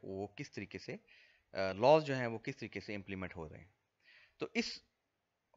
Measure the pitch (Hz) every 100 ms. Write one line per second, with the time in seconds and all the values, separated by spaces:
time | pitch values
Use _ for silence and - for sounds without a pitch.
0 | 95 95 101 - 143 - 95 92 - 202
1 | - - - - _ - 95 95 127 156
2 | 143 131 120 113 - 135 107 101 - 101
3 | 95 95 90 87 78 - 87 _ _ _
4 | - - - - - 233 - - - _
5 | _ _ _ _ _